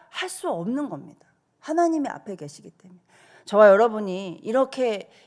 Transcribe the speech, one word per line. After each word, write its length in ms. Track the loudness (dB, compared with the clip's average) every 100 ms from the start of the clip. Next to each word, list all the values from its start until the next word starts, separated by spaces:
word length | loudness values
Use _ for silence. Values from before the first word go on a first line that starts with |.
| _
할 180 | -12 -8
수 220 | -8 -6
없는 400 | -6 -4 -6 -6
겁니다. 360 | -10 -16 -20 _ _ _ _
하나님이 500 | -6 0 0 0 -4
앞에 260 | -8 -12 -14
계시기 340 | -14 -16 -20
때문에. 280 | _ -20 -20 _ _ _ -20 -2
저와 240 | 6 8
여러분이 680 | 8 4 0 -6 -8 -8 -12
이렇게, 680 | -4 -2 -2 -2 -4 -4 -10 _